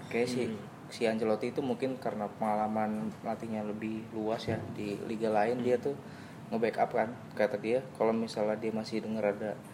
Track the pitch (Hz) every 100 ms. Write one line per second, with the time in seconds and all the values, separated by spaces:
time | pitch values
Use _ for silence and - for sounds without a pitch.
0 | - 113 123 123 113 107 - - - -
1 | 113 110 110 107 120 139 139 120 131 127
2 | 120 107 104 - 110 107 107 110 107 107
3 | 110 - - 110 113 110 104 107 110 110
4 | 110 113 107 113 - 110 101 - 104 101
5 | 107 110 113 107 107 123 123 123 143 143
6 | - - - - - 113 113 - 117 120
7 | 110 123 - - 104 101 110 123 131 -
8 | 113 113 113 110 107 107 110 110 107 110
9 | 107 110 104 101 107 - -